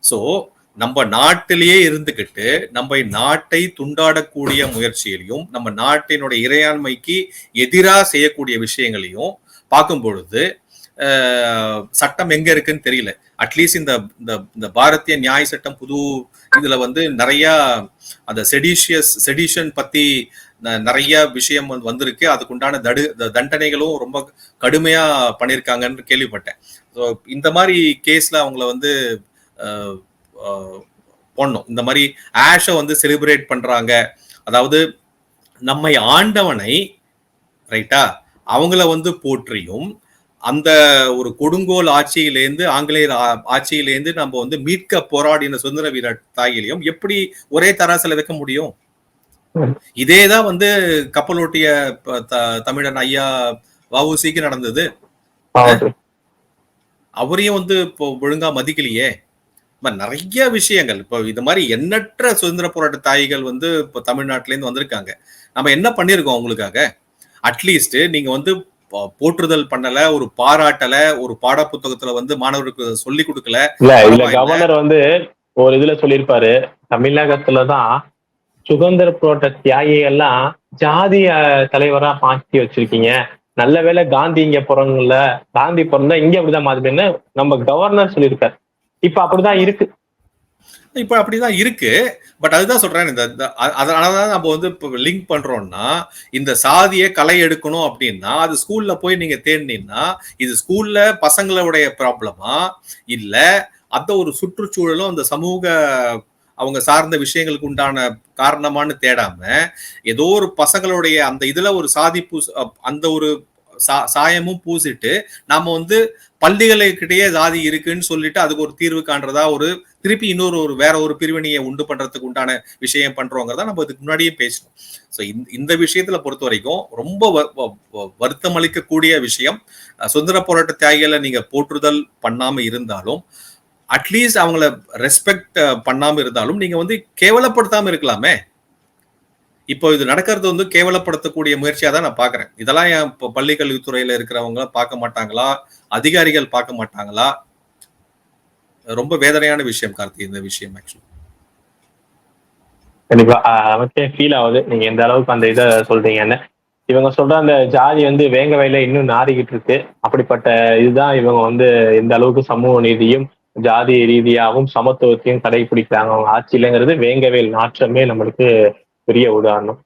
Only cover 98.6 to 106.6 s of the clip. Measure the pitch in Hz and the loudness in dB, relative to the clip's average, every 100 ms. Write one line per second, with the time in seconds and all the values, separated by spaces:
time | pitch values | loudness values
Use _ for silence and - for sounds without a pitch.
98.6 | - 214 208 175 180 185 165 135 151 156 | -4 -6 -4 -4 -2 -2 -2 -6 -2 -2
99.6 | 143 113 98 104 160 185 - - 127 117 | -4 -10 -10 -6 -6 -6 -14 -10 -6 -6
100.6 | - 190 214 208 208 202 151 151 196 185 | -2 -4 -2 2 2 2 0 0 0 -2
101.6 | 175 156 143 - 127 123 110 87 98 139 | 0 0 0 -2 -4 -4 -8 -12 -6 -4
102.6 | 180 - _ - _ 120 104 107 160 196 | -4 -8 _ -20 _ -10 -4 2 4 2
103.6 | - _ _ 131 156 202 170 143 185 190 | -2 _ _ -8 -2 -2 -2 -4 -8 -8
104.6 | 208 190 170 160 190 170 131 147 170 185 | -10 -4 -2 -2 -4 -4 -4 -4 -4 -4
105.6 | 180 165 147 131 120 117 - _ _ _ | 0 0 2 0 -2 -4 -12 _ _ _